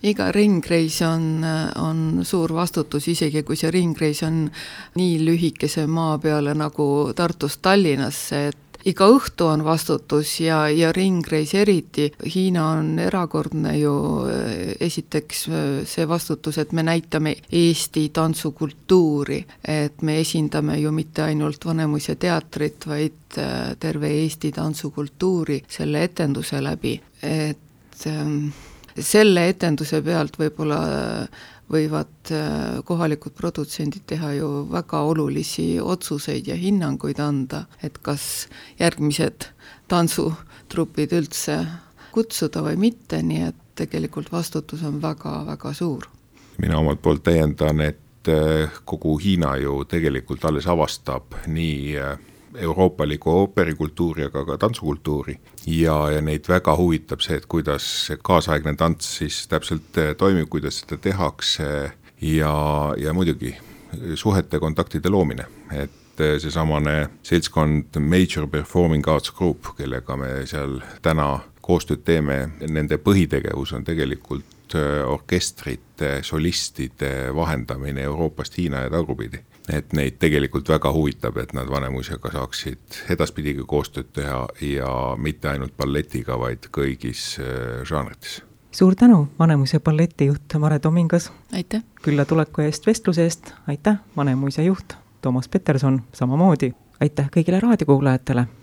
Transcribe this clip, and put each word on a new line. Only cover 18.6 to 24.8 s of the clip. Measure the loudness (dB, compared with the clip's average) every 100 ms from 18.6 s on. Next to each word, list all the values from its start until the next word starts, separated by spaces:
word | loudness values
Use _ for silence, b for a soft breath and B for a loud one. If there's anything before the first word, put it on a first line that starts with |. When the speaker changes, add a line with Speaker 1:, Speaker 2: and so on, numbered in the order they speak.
| -6 -8 4 6 6 2 -2 -4 -6 B
Speaker 1:
et | -4 -2 -2 -2
me | 0 0
esindame | 0 0 0 0 -2 0
ju | 0 -2
mitte | -4 -2 -2
ainult | 0 -2 -4 -4
Vanemuise | -2 0 -2 -2 -2
teatrit, | 0 0 -4 -6 -6 -6 -8
vaid, | -4 -4 -6 -14 -8
äh, | -6 -4 -6 -6
terve | -4 -4 -2 0
Eesti | -2 -2 -6 -4
tantsukultuuri | -4 -4